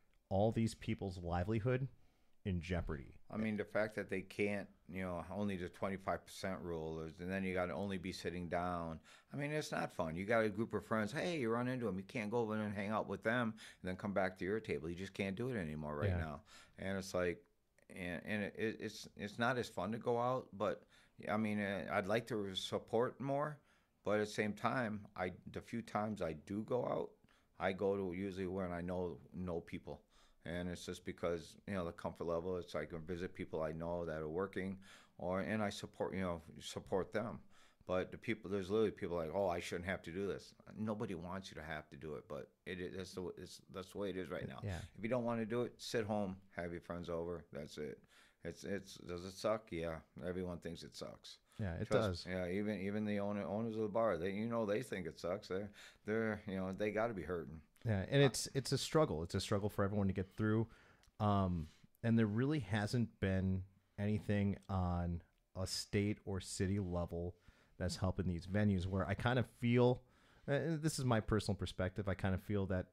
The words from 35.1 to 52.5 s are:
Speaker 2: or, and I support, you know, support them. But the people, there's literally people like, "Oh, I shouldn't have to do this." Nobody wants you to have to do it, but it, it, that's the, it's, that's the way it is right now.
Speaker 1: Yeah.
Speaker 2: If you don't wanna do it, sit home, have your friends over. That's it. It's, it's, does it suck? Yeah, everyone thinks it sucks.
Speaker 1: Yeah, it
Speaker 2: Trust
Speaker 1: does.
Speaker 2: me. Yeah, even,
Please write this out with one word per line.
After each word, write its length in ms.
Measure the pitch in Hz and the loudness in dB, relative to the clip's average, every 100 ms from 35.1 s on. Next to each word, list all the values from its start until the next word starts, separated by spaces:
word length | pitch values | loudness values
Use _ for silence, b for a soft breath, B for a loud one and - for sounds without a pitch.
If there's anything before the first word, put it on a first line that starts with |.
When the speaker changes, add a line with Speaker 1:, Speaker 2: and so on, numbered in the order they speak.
| B | B
Speaker 2:
or, 220 | 87 95 | 0 0
and 200 | 78 110 | 2 2
I 80 | 101 | 0
support, 440 | - - - - 95 | -2 -8 -4 -2 0
you 60 | |
know, 200 | 92 85 - - | 0 -2 -6 -14
support 540 | - - - 98 87 | -10 -10 0 0 2
them. 260 | 107 113 76 - b b b - | -2 -2 -6 -12 b b b -2
But 260 | 92 87 | 0 0
the 60 | 90 | -4
people, 320 | - 110 90 | -2 -2 0
there's 180 | 101 90 | -2 2
literally 220 | 107 107 | 4 4
people 260 | 82 95 85 | 2 -2 0
like, 140 | 80 | 0
"Oh, 140 | 90 98 | 2 2
I 100 | 87 | 2
shouldn't 280 | - 90 92 | 0 -4 -2
have 120 | 90 | -4
to 80 | - | -4
do 160 | 87 98 | -4 -2
this." 260 | 71 - - - - | -2 -8 -18 -14 -6
Nobody 380 | 110 107 95 85 | -4 -2 -4 -4
wants 340 | 87 95 95 | -6 -8 -8
you 60 | 78 | -10
to 80 | |
have 240 | 78 78 - | -6 -6 -8
to 80 | 71 | -10
do 160 | 76 71 | -8 -8
it, 80 | - | -6
but 220 | 71 - _ - | -8 -8 _ -8
it, 140 | 90 | -6
it, 180 | 90 92 | -6 -6
that's 160 | 92 | -8
the, 180 | - 87 - | -6 -8 -8
it's, 240 | 90 - - | -12 -14 -12
that's 180 | 98 92 | -12 -8
the 40 | 98 | -4
way 120 | 101 | -4
it 60 | 90 | -2
is 120 | 82 | -4
right 180 | 82 - | -4 -6
now. 120 | 65 | -6
Speaker 1:
Yeah. 140 | 104 85 87 - | -4 -4 -6 -6
Speaker 2:
If 60 | |
you 60 | 110 | -2
don't 140 | 123 | 0
wanna 220 | 117 117 110 | 0 0 0
do 180 | 120 | 0
it, 100 | 120 - | -2 -4
sit 280 | - 120 104 | -4 0 2
home, 300 | 104 98 95 - - | 2 0 -4 -8 -6
have 160 | 87 | -4
your 100 | 85 | -6
friends 280 | - 87 85 | -6 -6 -2
over. 360 | 82 85 85 - | -2 -2 -4 -8
That's 260 | 69 76 - | -10 -8 -6
it. 220 | 71 - - B B B 85 | -8 -8 -16 B B B -10
It's, 180 | 82 | -8
it's, 320 | - 98 95 - | -4 -4 -6 -12
does 300 | - 87 92 | -8 -6 -6
it 80 | |
suck? 300 | 95 110 110 - | -2 0 0 0
Yeah, 240 | 82 82 80 - - 87 | -4 -2 -4 -8 -8 -4
everyone 340 | 90 90 85 | -2 -4 -4
thinks 240 | - 82 | -6 -8
it 120 | 73 - | -10 -10
sucks. 440 | - - - - _ - | -10 -12 -16 -20 _ -6
Speaker 1:
Yeah, 140 | 101 85 | -4 -2
it 60 | - | 2
Speaker 2:
Trust 180 | 131 107 | 2 2
Speaker 1:
does. 160 | 87 - | 0 -2
Speaker 2:
me. 60 | |
Yeah, 140 | 92 | -2
even, 320 | 87 | 0